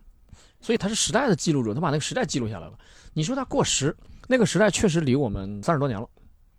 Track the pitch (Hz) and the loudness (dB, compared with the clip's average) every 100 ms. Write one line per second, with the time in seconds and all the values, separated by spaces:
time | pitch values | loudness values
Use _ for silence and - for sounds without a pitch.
0 | - - - - _ _ - 233 196 220 | -20 -20 -20 -20 _ _ -2 -2 0 -2
1 | - 196 277 165 - 143 113 110 165 151 | 0 2 2 0 2 0 0 0 0 0
2 | - 160 156 143 110 101 82 - - - | -2 -4 -2 -2 -4 -6 -12 -18 -20 -20
3 | - - 156 269 269 277 - - 139 - | -10 -6 -4 -4 -2 0 0 0 -2 -4
4 | - - - 247 208 170 214 - 214 160 | -14 -12 0 2 4 4 2 4 2 2
5 | 147 131 127 101 98 104 101 151 139 101 | 2 2 0 -4 -8 -6 -2 0 0 -4
6 | - _ - - _ | -8 _ -20 -20 _